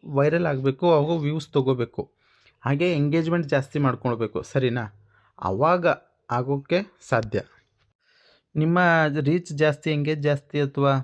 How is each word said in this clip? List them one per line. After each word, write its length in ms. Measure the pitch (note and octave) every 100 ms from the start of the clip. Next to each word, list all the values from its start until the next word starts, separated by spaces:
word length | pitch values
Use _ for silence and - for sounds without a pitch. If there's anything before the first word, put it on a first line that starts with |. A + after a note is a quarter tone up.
| - C#3
ವೈರಲ್ 300 | C#3+ E3 E3+
ಆಗಬೇಕು, 360 | C#3 C3+ C#3 F3 D#3+
ಅವು 160 | D3 E3+ D3
ವ್ಯೂಸ್ 200 | D#3+ D#3
ತೊಗೋಬೇಕು, 480 | D3 B2+ C3 B2+ - - _ _ _ _ _ A#2+
ಹಾಗೆ 220 | C#3+ F3+ D#3+
ಎಂಗೇಜ್‌ಮೆಂಟ್ 500 | D3 D#3+ D#3+ E3+ D3
ಜಾಸ್ತಿ 240 | C#3+ C#3 D3+ C#3
ಮಾಡ್ಕೊಳ್ಬೇಕು, 520 | B2+ B2+ A2+ A2 - -
ಸರಿನಾ? 340 | C#3+ B2+ A#2+ A2 _ _ _ _ - -
ಆವಾಗ 360 | F#2+ D3+ F3+ E3+ - _ _ _ A#2+
ಆಗೋಕ್ಕೆ 400 | B2+ C#3 C#3 E3+ G3+ _ -
ಸಾಧ್ಯ. 320 | A#2+ A2+ G#2 - _ _ _ _ _ _ _ _ _ _ D3+
ನಿಮ್ಮ 160 | D#3 F3 F3 E3 D#3 D3 C#3
ರೀಚ್ 220 | F3 F3 C#3+
ಜಾಸ್ತಿ, 260 | D3+ D3 - D3+
ಎಂಗೇಜ್ 260 | D3 D#3 D3
ಜಾಸ್ತಿ 300 | C#3+ _ D3 C#3+
ಅಥವಾ 260 | C#3 C#3 C3+